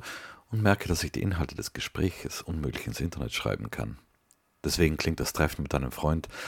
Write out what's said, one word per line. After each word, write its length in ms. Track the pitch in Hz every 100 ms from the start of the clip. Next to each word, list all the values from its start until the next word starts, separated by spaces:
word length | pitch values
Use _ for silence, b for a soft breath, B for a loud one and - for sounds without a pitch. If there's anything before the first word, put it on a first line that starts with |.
| B B B B B
und 100 | 110
merke, 260 | 104 101 -
dass 160 | 87
ich 80 | -
die 100 | -
Inhalte 340 | 98 85 71 -
des 180 | -
Gespräches 680 | - - - 92 - - -
unmöglich 460 | - 80 69 - 58
ins 140 | 57
Internet 320 | 82 - 60
schreiben 380 | - 55 50 55
kann. 260 | - 55 62 _ _ _ _ _ _
Deswegen 340 | 78 80 80 78
klingt 220 | 82 80
das 120 | -
Treffen 300 | - 76 -
mit 140 | 71 71
einem 160 | 64
Freund 360 | - 76 82 - B